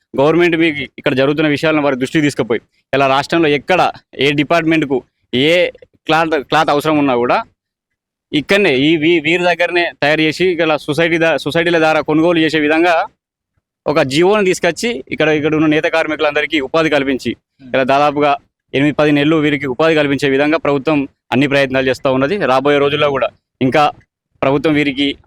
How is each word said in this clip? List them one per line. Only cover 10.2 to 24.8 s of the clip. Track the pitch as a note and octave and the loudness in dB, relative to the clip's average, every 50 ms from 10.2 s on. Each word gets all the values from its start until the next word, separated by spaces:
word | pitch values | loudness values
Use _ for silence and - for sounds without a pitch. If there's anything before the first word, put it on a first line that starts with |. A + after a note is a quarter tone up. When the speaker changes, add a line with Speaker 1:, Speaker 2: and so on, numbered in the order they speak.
Speaker 1:
చేసి | D#3 D#3 C#3+ - F3+ F#3 F3 D#3 E3+ | 0 -2 0 0 -2 -2 0 0 0
ఇలా | D#3+ D#3 | 0 -2
సొసైటీ | C#3+ - - C#3+ C#3+ E3+ E3+ E3 E3 | -2 -4 -4 -2 -2 0 0 0 0
దా-, | E3 E3 D3+ | 0 0 0
సొసైటీల | C3+ - D3 C3+ E3+ E3+ F3 E3+ E3 | -2 -4 -4 -2 -2 0 0 0 2
ద్వారా | D#3+ D#3 D#3 D#3 | 2 2 0 0
కొనుగోలు | C#3 - D3+ D#3 D#3+ F3 F3 E3 | 0 0 0 2 2 2 2 2
చేసే | D#3+ D#3 C#3+ D#3 | 0 0 0 0
విధంగా | D3 D3 D#3 D#3+ E3+ F3+ E3 E3 G3 A3 _ _ _ _ _ _ _ _ _ _ _ _ _ _ - | 0 0 0 2 2 2 2 0 -2 -4 _ _ _ _ _ _ _ _ _ _ _ _ _ _ -4
ఒక | - D3 D#3+ | -2 0 0
జీవోను | D3+ C3 C3 D3+ F3 F#3 G#3 G#3+ G3+ | 0 0 2 2 2 2 2 2 2
తీసుకొచ్చి | F#3 F3 - - E3+ E3 - - A#3+ A#3 C4 - - | 0 0 0 -2 -4 -2 -2 -6 -6 -6 -6 -10 -10
ఇక్కడ, | - - D#3 D#3 | -4 -2 0 0
ఇక్కడ | D3+ D#3 C#3+ D#3 D3+ | 0 0 0 0 0
ఉన్న | D#3 D#3+ | 0 2
నేత | D#3 D3+ D#3 D#3 | 2 2 0 0
కార్మికులందరికీ | E3+ D3+ D#3+ D#3+ D3+ D#3 C#3+ D#3 D3 C#3+ D3+ D3 C#3+ D#3 D3+ | 0 0 0 -2 -2 -2 -2 -2 0 0 0 -2 -2 -2 -4
ఉపాధి | C3 B2+ - E3 D#3+ D#3 | -4 -2 -2 0 0 2
కల్పించి | D3 C#3+ C3+ C3+ C3+ A#2+ - A#2+ - - _ _ _ _ C3+ | 0 0 0 0 -4 -4 -4 -6 -8 -8 _ _ _ _ -14
Speaker 2:
Hmm. | B2+ A#2+ | -4 -2
Speaker 1:
ఇలా | C3 C3 | -2 0
దాదాపుగా | B2 C3+ C#3+ D3 D3 C#3 D3 D3 C#3+ C#3 - _ _ _ _ _ _ - | 2 2 2 2 0 0 0 0 0 0 -2 _ _ _ _ _ _ -2
ఎనిమిది | C3+ C#3+ D3+ C3 | 0 0 0 0
పది | - D3+ D3+ D3 | 0 0 2 2
నెలలు | C#3+ C#3+ D3+ E3 | 2 2 2 0
వీరికి | D#3+ D3 D3+ D3+ C#3 C#3+ | 0 2 2 0 0 -2
ఉపాధి | C3+ B2 - D#3 D#3+ E3 | -6 -4 0 0 2 2
కల్పించే | D3+ D3 C#3 C#3 C3 - C#3 | 2 0 0 -2 0 0 0
విధంగా | C3+ C3+ D3 D3+ D#3 D#3+ | 2 2 2 2 0 0
ప్రభుత్వం | - D3+ C#3+ C#3+ B2+ D#3+ D#3 D3 C3+ - _ _ _ - A2+ | 0 -2 -2 -2 0 0 0 -2 -2 -4 _ _ _ -4 -2
అన్ని | B2 C#3+ C#3 C3+ | 0 0 2 2
ప్రయత్నాలు | C#3 C#3 C3 C3 C3+ C3 C3 | 0 0 0 0 -2 0 0
చేస్తూ | B2+ - - C#3 C3 | -2 -2 -2 -2 0
ఉన్నది. | C3 C3+ C#3+ G3 G#3 E3 B2 | 0 0 -2 -2 -2 0 0
రాబోయే | B2+ C3 C3+ C#3+ D3 C#3+ | 0 2 2 2 2 2
రోజుల్లో | C#3+ C#3+ C#3+ D3 D3+ D3 | 2 0 0 0 -2 0
కూడా | C#3 C3 A#2+ G#2 - _ _ _ _ - B2+ | 0 -2 -4 -4 -6 _ _ _ _ -4 -2
ఇంకా | C3 A#2+ D#3 D3 C#3+ - - _ _ _ _ _ _ _ - - | 0 2 2 2 0 0 -6 _ _ _ _ _ _ _ -4 -2
ప్రభుత్వం | C3+ C#3 D3 C3+ E3 D3+ | 0 0 0 0 0 0
వీరికి | D3 | 0